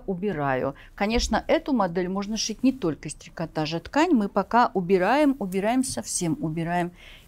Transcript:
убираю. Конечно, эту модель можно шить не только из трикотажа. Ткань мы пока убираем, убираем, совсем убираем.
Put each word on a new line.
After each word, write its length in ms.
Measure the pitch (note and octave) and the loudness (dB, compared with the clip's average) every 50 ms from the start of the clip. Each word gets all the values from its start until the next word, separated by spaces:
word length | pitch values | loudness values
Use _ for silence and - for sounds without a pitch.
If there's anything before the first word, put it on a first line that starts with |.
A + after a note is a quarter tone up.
| - | -4
убираю. 680 | - G3 F3 F#3 G#3+ F#3 D3+ C#3+ C#3 C3 B2+ D3 C#3 C#3+ - - - - | -6 -6 -4 -4 -4 -2 -2 0 0 0 0 0 -2 -4 -6 -14 -14 -6
Конечно, 500 | - G#3 G#3 A3+ A#3+ A#3 - A#3 G3+ - | -4 -2 0 0 0 0 0 -2 -2 0
эту 280 | - - D#4+ - - C#4 | 2 0 0 2 0 0
модель 340 | A#3+ G3 F3+ E3+ F#3+ F3+ F3+ | 2 0 0 0 -2 -2 -2
можно 300 | F#3+ G3 G3+ G3+ A3 G#3 | -2 -4 -4 -4 -4 -6
шить 240 | - - G#3+ - - | -4 -6 -4 0 0
не 100 | C4 C4+ | 0 0
только 360 | C4 - E3 C3+ - - D#3 | 2 -2 -4 -4 -4 -8 -14
из 60 | - | -14
трикотажа. 680 | - - - - - E3+ D#3+ - - D#3 D3+ E3 E3 | -14 -18 -16 -10 -8 -8 -6 -4 -4 -4 -2 -4 -6
Ткань 320 | - - - C#4 D#4 F#4 E4 | -6 -2 2 2 4 4 4
мы 180 | A#3 G3+ G3+ | 4 2 2
пока 400 | - G#3 F#3+ - - A#3 B3 A3 - | 0 -2 -2 2 4 4 4 4 2
убираем, 640 | G3 F3+ E3+ G3 F#3 F3+ G3 B3 D4 D4+ C#4 C4 - | 0 0 2 4 4 4 4 4 4 4 2 2 0
убираем, 460 | G3+ F#3+ F3 G3 F#3+ G#3+ A#3+ C4 B3+ | -4 -4 -2 -2 0 0 2 0 0
совсем 540 | - - - G#3+ - - - F3+ E3 D3+ - | -2 -4 -8 -6 -6 -4 -2 0 -2 -2 -2
убираем. 500 | D3+ D#3+ D#3 E3 E3 E3 F3 F3 F3 F3 F3 - - - - - - | -2 -4 -2 -2 -2 0 0 0 0 -2 -4 -10 -20 -20 -20 -20 -20